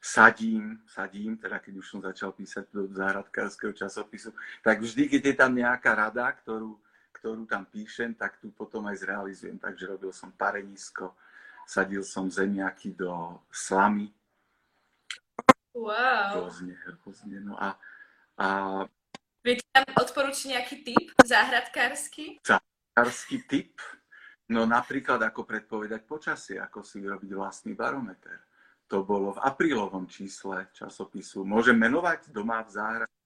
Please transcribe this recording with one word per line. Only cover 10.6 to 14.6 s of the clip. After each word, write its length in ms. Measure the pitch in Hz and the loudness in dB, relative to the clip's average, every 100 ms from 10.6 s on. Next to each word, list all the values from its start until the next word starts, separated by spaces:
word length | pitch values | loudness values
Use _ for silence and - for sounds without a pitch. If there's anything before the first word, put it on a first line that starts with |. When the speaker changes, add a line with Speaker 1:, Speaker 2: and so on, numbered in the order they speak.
| 98 98 - - 92 - - - - - | -8 -14 -14 -10 -10 -12 -20 -20 -20 -20
Speaker 1:
sadil 400 | - - 95 98 | -6 -2 0 -2
som 240 | 95 - 95 | -6 -4 -4
zemiaky 720 | 95 98 98 95 - 104 90 | 0 0 0 -2 -6 -12 -6
do 400 | 92 87 85 87 _ | -6 -6 -8 -12 _
slamy. 640 | - - 95 101 104 104 _ _ _ _ _ | -10 0 4 4 4 -2 _ _ _ _ _